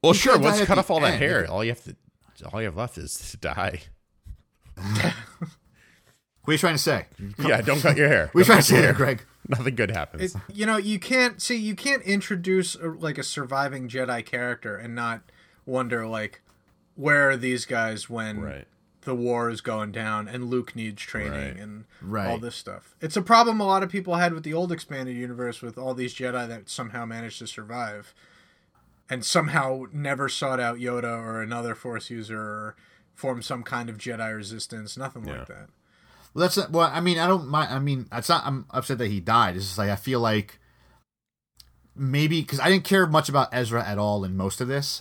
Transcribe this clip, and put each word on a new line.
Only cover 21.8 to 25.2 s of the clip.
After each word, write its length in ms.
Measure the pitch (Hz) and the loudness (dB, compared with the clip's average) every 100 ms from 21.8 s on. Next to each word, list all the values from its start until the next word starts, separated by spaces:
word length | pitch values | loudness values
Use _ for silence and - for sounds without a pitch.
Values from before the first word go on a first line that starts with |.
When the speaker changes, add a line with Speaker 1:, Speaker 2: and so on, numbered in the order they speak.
| 113 _ | -20 _
Speaker 2:
Right. 240 | 92 107 98 | -6 -4 -2
Speaker 3:
all 80 | 117 | -2
this 180 | 117 - | -6 -12
stuff. 380 | - - _ _ | -14 -16 _ _
It's 160 | 160 180 | -4 -4
a 60 | |
problem 360 | 180 226 233 220 | 6 6 6 4
a 80 | 196 | 2
lot 160 | 190 | 2
of 60 | 190 | 2
people 280 | 196 180 170 | -4 -2 2
had 180 | 175 | 2
with 80 | 165 | 0
the 100 | 156 | -4
old 180 | 156 180 | -4 -2
expanded 460 | 165 - 139 127 | -4 -8 -10 -8
universe 460 | 123 | -8